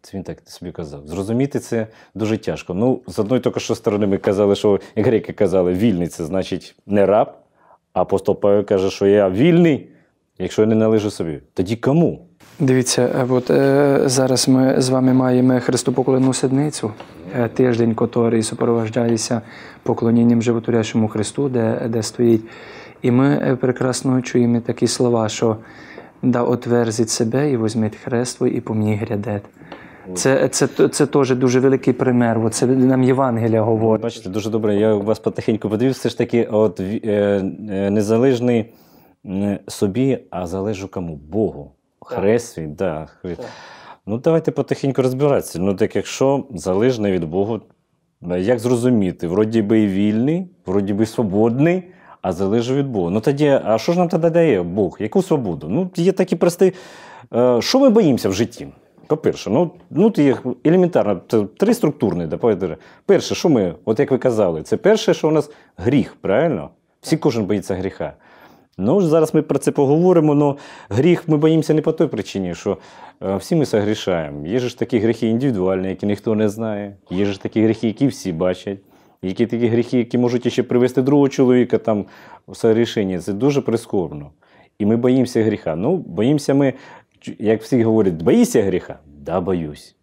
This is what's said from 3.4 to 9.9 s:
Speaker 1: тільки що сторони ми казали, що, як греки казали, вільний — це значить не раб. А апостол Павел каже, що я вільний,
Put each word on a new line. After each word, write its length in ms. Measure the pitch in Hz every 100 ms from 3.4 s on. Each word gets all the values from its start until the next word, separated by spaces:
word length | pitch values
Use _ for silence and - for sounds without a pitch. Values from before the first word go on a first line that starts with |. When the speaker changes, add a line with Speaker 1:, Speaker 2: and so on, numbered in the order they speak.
Speaker 1:
тільки 180 | 120 -
що 160 | -
сторони 320 | 113 - 104 104
ми 100 | 98
казали, 380 | - 98 101
що, 240 | 98 107 98 -
як 100 | - 123
греки 260 | 110 -
казали, 400 | - 101 92 90
вільний — 340 | 90 117 87 87
це 180 | -
значить 500 | 76 95 90 92 - _ -
не 180 | 101
раб. 280 | 98 214 - - _ _ _ _ _
А 80 | 92
апостол 380 | 90 95 - -
Павел 240 | 104 101
каже, 240 | 98 101 95
що 180 | - 98
я 220 | 104 98
вільний, 600 | 92 165 170 170 131 -